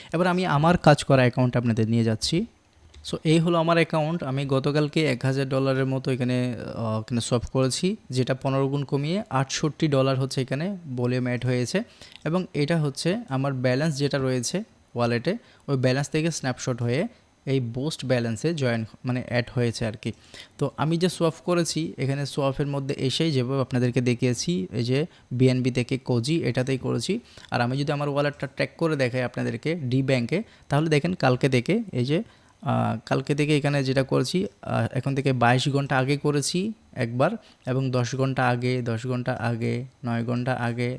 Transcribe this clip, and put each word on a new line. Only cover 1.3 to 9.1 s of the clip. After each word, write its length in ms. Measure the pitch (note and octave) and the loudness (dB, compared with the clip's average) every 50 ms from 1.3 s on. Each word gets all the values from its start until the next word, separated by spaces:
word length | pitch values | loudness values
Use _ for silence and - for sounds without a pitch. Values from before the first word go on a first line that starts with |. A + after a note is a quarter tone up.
| - C3 B2+ B2 - | 4 2 2 2 2
আপনাদের 320 | B2 A#2+ A#2+ A2 A2 A2+ G#2+ | 0 0 2 2 2 2 2
নিয়ে 140 | A#2 A#2 A2+ | 2 2 2
যাচ্ছি। 420 | A2+ A2 - - - D#3+ E3+ A#3 - - _ _ _ _ _ - - - - - | 2 0 -2 -2 0 0 0 -2 -2 -8 _ _ _ _ _ -20 -20 -20 -18 -12
So 120 | - - - - | -8 -8 -2 2
এই 160 | E3 D#3 E3 | 2 4 4
হলো 180 | D#3+ F3+ F3 E3 | 4 4 2 2
আমার 180 | D#3+ E3 E3+ | 4 4 4
অ্যাকাউন্ট। 460 | E3 D#3+ - - D#3+ D3+ D#3 F3 E3+ D3+ | 4 4 2 2 0 0 0 -2 -4 -4
আমি 220 | C3 C3 C#3 C#3+ | -4 -2 -2 0
গতকালকে 680 | C3+ C3+ C3+ C3+ D3 C#3+ D3+ D3+ C#3+ - D#3+ D#3 C#3+ | 0 0 2 2 2 2 2 0 2 2 2 2 2
এক 140 | B2+ A#2 - | 0 0 0
হাজার 240 | C3 C3 C#3 C#3 C3 | 0 0 0 0 0
ডলারের 360 | C3+ C3+ C3+ C3+ C3 C3 C3+ | 0 0 2 2 2 2 2
মতো 260 | C3+ C3 C3+ C3 C#3 | 0 0 -2 -2 -2
এখানে, 440 | C3 A#2+ B2+ B2 B2 B2 B2 B2 A#2 | -2 0 0 0 0 0 0 -2 -4
আহ, 440 | - - B1 - F#2 A2+ A2 A2 A2 | -6 -8 -8 -6 -4 -2 -2 -2 -2
এখানে 220 | A2 - A#2+ A#2 | -2 -2 -2 -2
সোয়াপ 240 | - - B2+ A#2+ - - - | 0 0 0 0 0 0 0
করেছি, 400 | C3+ C3 C3 B2 - - F#3 A3 - - - | 0 2 2 0 0 -2 -2 -2 -4 -8 -4
যেটা 240 | C3 B2+ B2+ - C3 | -2 0 0 0 -2
পনেরো 340 | B2+ - C#3 C3+ C3+ C#3 | -2 -2 0 0 0 0
গুণ 160 | C3+ C#3 C#3+ C#3 | 0 0 -2 -2
কমিয়ে 400 | - C#3+ C#3 C#3+ D3+ | -2 -2 -2 -2 -2